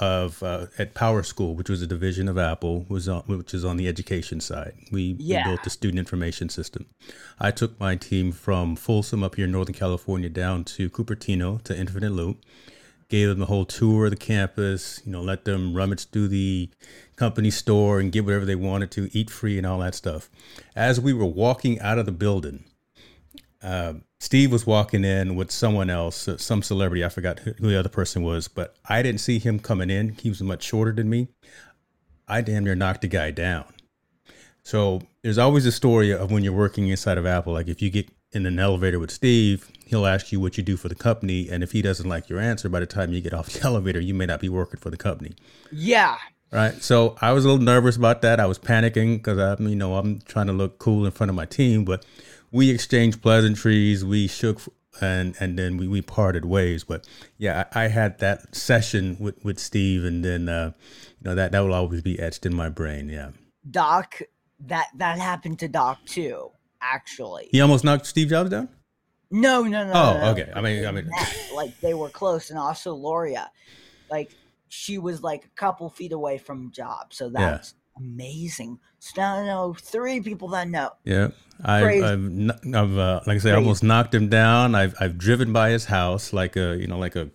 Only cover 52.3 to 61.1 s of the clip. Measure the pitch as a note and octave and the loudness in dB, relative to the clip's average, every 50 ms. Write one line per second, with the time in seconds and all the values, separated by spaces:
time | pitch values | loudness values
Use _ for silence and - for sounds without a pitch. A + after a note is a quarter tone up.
52.3 | - - _ _ - A#2+ C3+ C3+ B2+ A2+ - - - A#2+ A#2 A2+ G#2 - - A2+ | -20 -20 _ _ 2 4 6 6 4 2 0 2 4 4 6 4 4 4 4 6
53.3 | A2 A2+ A2 A2 G#2+ G2+ - A2+ G#2+ G#2+ G#2 G#2 G#2 G2 F#2+ F#2+ G2+ G#2 G2+ F#2+ | 6 8 6 6 4 2 2 4 4 6 6 4 2 2 0 0 0 0 0 0
54.3 | - - - A2+ G#2+ - - - - _ _ _ - - G2+ F#2+ F#2 F#2 F#2 F#2 | -2 -2 -2 -2 -2 -2 -6 -16 -20 _ _ _ -10 -4 -4 -2 0 0 -2 -4
55.3 | F2 - G2 F#2 F2+ F2+ F#2 F2+ F2+ F2 F#2 F#2 G2+ G2+ F2+ - - - G#2 F#2+ | -4 -4 -6 -4 -4 -2 -2 -2 -2 -2 -2 -2 -2 -4 -4 -4 0 0 2 2
56.3 | F#2 F2 D#2+ F2 F#2 G2 F#2 F2+ F2 D#2+ - - F2 D#2+ - - - - - - | 2 0 -2 0 2 2 2 2 0 -2 -4 -8 -8 -10 -10 -14 -20 -20 -20 -20
57.3 | _ - G#2 G2+ E2 D#2+ G2 - - A#2 A2+ A2 G#2+ A2+ A2 G#2 F2+ - - F#2+ | _ -6 -4 -2 -2 -2 -4 -4 -2 0 0 2 2 2 2 0 0 0 -2 -2
58.3 | G2+ - - - - - - - B2+ A#2 A2 - - G#2 F#2+ F#2+ F2+ F#2+ G#2 G#2 | -2 -2 -6 -12 -12 -6 0 2 2 2 2 2 0 -2 -2 -2 -4 -4 -6 -8
59.3 | F#2+ _ - G2+ F#2+ - - - - G#2 G2 G2 F#2+ F2+ F2 F2+ E2+ F2 E2+ F2+ | -8 _ -6 -6 -6 -6 -6 -4 -2 0 2 2 2 0 0 -2 -2 -2 -2 -2
60.3 | F2+ F2 F2 F2 E2+ E2 E2 E2 - _ _ - - - - - | -2 -2 -2 -2 -4 -4 -4 -6 -8 _ _ -20 -20 -20 -20 -20